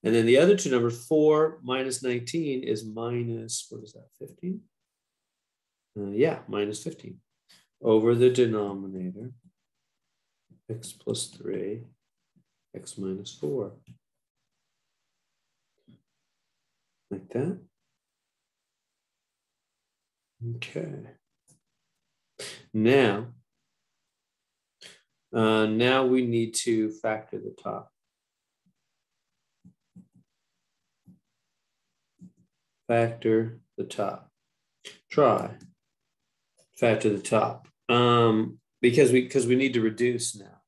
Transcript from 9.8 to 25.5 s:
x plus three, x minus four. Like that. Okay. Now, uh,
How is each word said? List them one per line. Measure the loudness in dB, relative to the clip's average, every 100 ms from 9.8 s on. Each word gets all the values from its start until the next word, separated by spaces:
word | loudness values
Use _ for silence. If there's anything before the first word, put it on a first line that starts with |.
| _ _ _ _ _ _ _ _ _
x | -14 -14
plus | -14 -8 -6 -8
three, | -12 -10 -8 -8 -10 -14 _ _ _ _ _ _ _ _ -20
x | -18 -12
minus | -10 -10 -12
four. | -10 -6 -6 -8 -12 _ -20 _ _ _ _ _ _ _ _ _ _ _ _ _ _ _ _ _ _ _ _ _ _ _ _ _ _ _ _ _ _ _
Like | -16 -8
that. | -6 -6 -6 -14 _ _ _ _ _ _ _ _ _ _ _ _ _ _ _ _ _ _ _ _ _ _ _ _ _ _ _ -10 -10
Okay. | -10 -10 -10 -12 -16 -20 _ _ _ _ _ _ _ _ _ _ _ _ -18 -18 -8
Now, | 0 4 6 4 0 -6 -16 _ _ _ _ _ _ _ _ _ _ _ _ _ _ -20 -20 _ _ _
uh, | 0 2